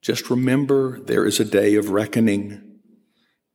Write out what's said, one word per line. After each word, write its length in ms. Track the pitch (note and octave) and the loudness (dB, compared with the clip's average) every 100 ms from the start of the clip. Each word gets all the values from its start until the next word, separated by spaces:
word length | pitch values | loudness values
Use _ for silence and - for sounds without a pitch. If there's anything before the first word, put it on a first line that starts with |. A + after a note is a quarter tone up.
Just 260 | - - - | -4 -4 -2
remember 680 | B2 B2+ C3 C#3 C#3 C3 B2+ | -2 0 0 2 0 0 -6
there 260 | - A2 | -2 0
is 140 | - G2+ | 0 0
a 60 | |
day 320 | G#2+ G2+ G#2 G#2+ | 0 2 4 2
of 140 | G#2 | 2
reckoning, 880 | G2 G#2+ A#2 A2+ G2+ G2+ G2+ - - _ _ _ _ _ _ _ | -2 0 0 2 0 -4 -14 -20 -20 _ _ _ _ _ _ _